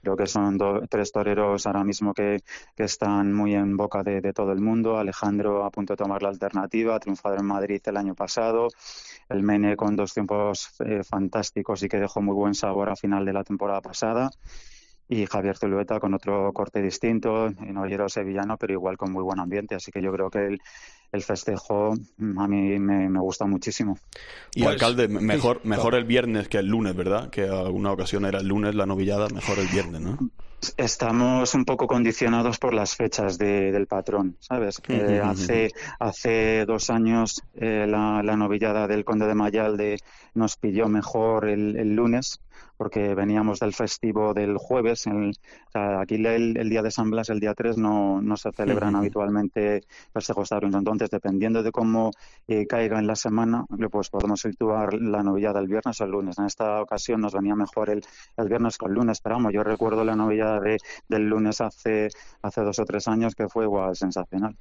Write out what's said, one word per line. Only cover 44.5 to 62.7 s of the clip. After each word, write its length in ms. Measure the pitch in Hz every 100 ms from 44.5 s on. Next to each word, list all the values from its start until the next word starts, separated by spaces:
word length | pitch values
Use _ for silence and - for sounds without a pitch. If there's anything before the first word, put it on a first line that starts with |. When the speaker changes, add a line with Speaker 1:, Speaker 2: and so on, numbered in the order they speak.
| 101
Speaker 1:
jueves. 480 | - 127 113 117 -
En 160 | 104
el, 60 | 104 104 - - -
o 40 |
sea, 280 | 107 101 98
aquí 160 | 95 104
el, 400 | 113 117 117 113
el 140 | 113
día 120 | 113
de 100 | 110
San 180 | - 110
Blas, 200 | 113 113
el 120 | 107
día 120 | 107
tres, 240 | 104 113 113
no, 440 | 107 107 101 98
no 160 | 104 104
se 140 | 107
celebran 380 | - 104 101 104 101
Speaker 2:
Ujú. 40 |
Speaker 1:
habitualmente 840 | 101 101 101 104 101 - 104 104 - - -
festejos 340 | - - 107 98
taurinos. 320 | 104 101 98
Entonces, 300 | 98 107 107
dependiendo 520 | 101 101 98 107 113
de 100 | 113
cómo, 380 | 110 113 110 110 104 - - -
eh, 200 | 110 104
caiga 320 | 117 113 110
en 80 | 107
la 80 | 107
semana, 480 | 117 110 113 117 - 101
le, 120 | 110
pues, 200 | 104 95
podemos 300 | 98 101 104
situar 540 | 110 98 110 107 104
la 300 | 107 113 104
novillada 360 | 101 98 107 101
el 80 | 95
viernes 320 | 107 - 113
o 60 | 101
el 60 |
lunes. 260 | 101 98 87
En 60 | 101
esta 360 | - 110 104
ocasión 380 | 104 104 - 113
nos 140 | 104
venía 200 | 98 98 104
mejor 340 | 101 - 107
el, 120 | 104 - - - -
el 100 | 110
viernes 300 | 117 117 -
que 80 | 95
el 80 |
lunes, 260 | 101 120 110
pero 140 | 110 117
vamos, 160 | 113
yo 80 | 101
recuerdo 420 | 107 107 110 110 110
la 100 | 110
novillada 460 | 107 107 110 107
de, 160 | 101 107 - - -
del 140 | 110 107
lunes 320 | 107 107 107
hace, 480 | 113 - - 107 107 - - -
hace 180 | 104 110
dos 180 | 104